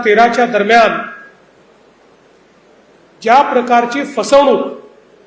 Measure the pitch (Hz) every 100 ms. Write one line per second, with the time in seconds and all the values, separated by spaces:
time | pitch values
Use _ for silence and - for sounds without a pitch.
0 | 220 208 233 254 240 208 202 233 208 -
1 | - - - _ _ _ _ _ _ _
2 | _ _ _ _ _ _ _ _ _ _
3 | _ _ 220 254 285 247 240 240 240 277
4 | 277 - 196 277 277 220 - - - _
5 | _ _